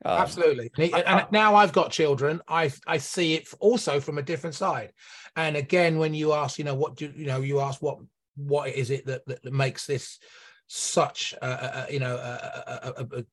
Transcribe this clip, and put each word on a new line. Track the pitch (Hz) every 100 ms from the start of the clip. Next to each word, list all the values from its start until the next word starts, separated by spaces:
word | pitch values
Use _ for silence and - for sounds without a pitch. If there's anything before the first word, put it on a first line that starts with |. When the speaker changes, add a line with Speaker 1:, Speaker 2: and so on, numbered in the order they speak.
Speaker 1:
Um, | 160 180
Speaker 2:
Absolutely. | - 185 160 127 117 -
And, | 170
he, |
and | 170
Speaker 1:
I, | 180 190
I | -
Speaker 2:
now | 208 214 208
I've | 196
got | 175 156
children. | - 151 135 143 165 -
I, | 160 151 - -
I | 160
see | - 185 165
it | 160
f-, | - -
also | 208 240 156 143
from | 147 147
a |
different | 135 160 170
side. | 143 190 131 104 _ - - -
And | 160 156 147
again, | 139 180 170 160
when | 156
you | 156 151
ask, | 151 139 -
you |
know, | 147
what | 135 151
do, | 127 151 139
you | 143
know, | 131
you | 139 139
ask | 139 135
what, | 147 - - _ _ 139
what | 143 143 139
is | 135 120
it | 135 135
that, | 131 -
that, | 123
that | 127
makes | 135 131 - -
this | 127 - - - - - _ -
such | - - 175 143 - - -
a, | 127
a, | 131 135 131 127
a, |
you | 143
know, | 127 123
a, |
a, | 123 120 117 - -
a, | 123 131 131
a, | 120 127
a, | 117